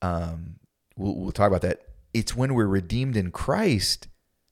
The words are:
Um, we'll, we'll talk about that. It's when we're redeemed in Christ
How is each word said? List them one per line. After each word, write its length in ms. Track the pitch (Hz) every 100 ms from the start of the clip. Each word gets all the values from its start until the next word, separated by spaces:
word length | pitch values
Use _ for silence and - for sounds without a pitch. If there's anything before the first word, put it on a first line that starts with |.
Um, 540 | 90 85 85 82 85 80 _ _ _ -
we'll, 200 | 98 82
we'll 160 | 92
talk 160 | - 101
about 140 | 90
that. 240 | - - - - _
It's 240 | 117 107 123
when 160 | 135
we're 140 | 127 104
redeemed 500 | 98 85 113 135 113
in 140 | 90
Christ 800 | - - 175 214 107 - - - - _ _ _